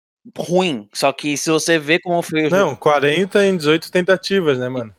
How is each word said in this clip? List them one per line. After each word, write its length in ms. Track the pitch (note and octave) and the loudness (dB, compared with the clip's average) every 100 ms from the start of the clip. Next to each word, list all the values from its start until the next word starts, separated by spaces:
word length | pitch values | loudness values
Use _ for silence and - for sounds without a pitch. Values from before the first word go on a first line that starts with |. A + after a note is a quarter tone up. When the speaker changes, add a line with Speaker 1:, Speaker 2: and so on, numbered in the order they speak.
| _ _ - - | _ _ -18 -12
Speaker 1:
ruim. 520 | D#3+ F3 F#3 B2+ G#2 | -2 0 0 -4 -10
Só 200 | - C#3 | -2 -2
que 240 | - D3+ C#3+ | -2 -4 -4
se 140 | - | 0
você 280 | D#3+ D#3 E3 | 0 2 0
vê 200 | C#3+ E3 | 0 -2
como 240 | F3+ E3+ | 0 -4
foi 240 | E3 D#3 D#3 | -2 -2 0
o 40 | |
Speaker 2:
Não, 200 | F3+ F#3 | 2 0
Speaker 1:
jogo 60 | B2+ | 0
Speaker 2:
quarenta 680 | D#3 D3 C#3 D#3 F#3+ G#3+ | 2 2 2 0 0 2
em 120 | G3 F#3+ | 2 2
dezoito 340 | D3 D#3+ - | 2 0 0
tentativas, 680 | F#3 F3+ F#3 - G3 D#3+ C3 | -2 2 0 0 0 0 0
né, 100 | B2+ | -2
mano? 260 | C3 A2+ | -6 -10